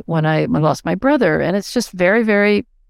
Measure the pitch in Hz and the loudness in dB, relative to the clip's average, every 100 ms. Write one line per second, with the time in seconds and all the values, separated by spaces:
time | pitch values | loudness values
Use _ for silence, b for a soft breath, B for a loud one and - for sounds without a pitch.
0 | - 165 156 156 156 165 151 143 - 180 | -2 -2 0 0 0 0 0 0 -4 -2
1 | 262 294 190 156 143 202 - 247 - 180 | 0 2 2 0 0 -2 -4 -6 -6 -2
2 | 180 220 220 202 208 208 - _ _ | 2 2 2 2 2 0 -2 _ _